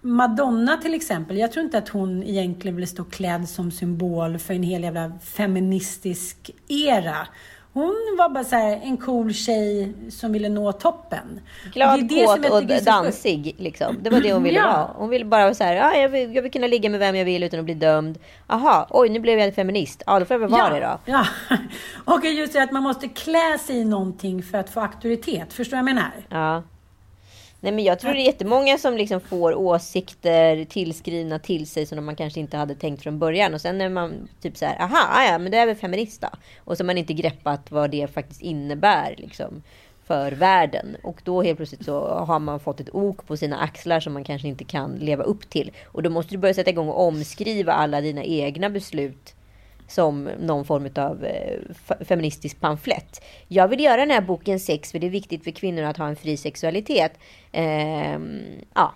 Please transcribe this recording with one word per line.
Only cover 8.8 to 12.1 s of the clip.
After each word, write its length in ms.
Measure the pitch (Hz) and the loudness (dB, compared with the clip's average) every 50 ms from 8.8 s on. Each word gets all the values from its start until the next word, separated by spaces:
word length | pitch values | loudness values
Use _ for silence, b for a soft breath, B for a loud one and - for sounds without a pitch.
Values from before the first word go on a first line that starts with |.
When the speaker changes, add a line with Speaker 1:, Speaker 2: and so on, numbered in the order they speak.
| - | -4
Speaker 1:
en 140 | 262 262 | -4 -6
cool 380 | 247 - - 254 240 226 220 208 | -4 -2 -2 -2 0 0 0 -2
tjej 580 | 214 - - 233 220 214 208 208 202 196 196 196 196 220 226 | -2 0 0 0 2 2 0 0 -2 -2 -4 -6 -12 -14 -16
som 220 | 214 - - 226 214 | -14 -8 -4 -2 -2
ville 160 | 214 208 208 | 0 0 0
nå 240 | 208 208 208 202 196 | -2 0 0 -2 -4
toppen. 680 | 202 - 339 330 - - - - 254 247 240 - 202 - B B B B 185 B | 0 0 0 0 0 -8 -10 -10 -10 -8 -12 -14 -16 -16 B B B B -12 B
Speaker 2:
Glad, 280 | 254 262 277 269 277 | 4 6 6 6 6
Speaker 1:
Och 60 | 262 | 4
det 80 | 226 | 2